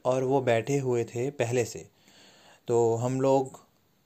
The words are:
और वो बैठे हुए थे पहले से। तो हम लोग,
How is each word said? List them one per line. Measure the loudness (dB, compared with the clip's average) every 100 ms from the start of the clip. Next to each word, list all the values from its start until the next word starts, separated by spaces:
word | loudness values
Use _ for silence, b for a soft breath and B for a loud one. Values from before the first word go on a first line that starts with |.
और | -2 0
वो | 2 0
बैठे | 2 0 2 -2
हुए | 0 -2
थे | -2 -4 -6
पहले | -2 -2 0
से। | -2 -6 -18 b b b b b b b -2
तो | 2 2
हम | 0 -2 0
लोग, | 2 2 0 -10 -20 _ _ _